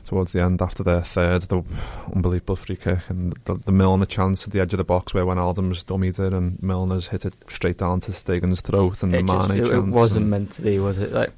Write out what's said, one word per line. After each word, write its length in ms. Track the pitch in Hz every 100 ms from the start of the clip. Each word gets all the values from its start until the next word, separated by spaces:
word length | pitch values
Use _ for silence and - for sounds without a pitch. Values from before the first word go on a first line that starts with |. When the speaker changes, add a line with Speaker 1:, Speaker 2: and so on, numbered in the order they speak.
Speaker 1:
towards 300 | - 98 90
the 80 | 92
end 200 | 90 90
after 220 | 87 -
their 160 | 95 87
third, 420 | 85 - 87 90
the 200 | 90 92 82 - - - -
unbelievable 440 | 98 90 90 - 95
free 180 | - 92
kick, 240 | - 90 -
and 280 | 90 90 - -
the, 80 | 90
the 160 | -
Milner 340 | 95 95 92 98
chance 400 | - 95 95 -
at 60 |
the 80 | 101
edge 140 | 90
of 60 | 92
the 40 |
box 300 | 92 92 -
where 100 | 101
Wijnaldum's 580 | 90 92 90 90 92 90 -
dummied 340 | 95 95 90
it 140 | 95
and 280 | 95 90 90
Milner's 460 | 95 92 92 92 87
hit 160 | 95
it 100 | 98 - -
straight 300 | - 90 87
down 240 | 90 90
to 100 | -
Stegen's 480 | 95 - 90 90 92
throat, 440 | - 98 92 92
and 120 | 95 87
Speaker 2:
It 100 | 92
Speaker 1:
the 60 |
Speaker 2:
just, 160 | 92 95
Speaker 1:
Mane 100 | 98
Speaker 2:
it, 80 | 120
it 20 |
Speaker 1:
chance 240 | 107 98
Speaker 2:
wasn't 280 | 120 113 107
Speaker 1:
and 80 | 107
Speaker 2:
meant 200 | 101 101
to 80 | -
be, 160 | 107 98
was 200 | 98 95
it? 140 | 104
Like, 160 | 123 117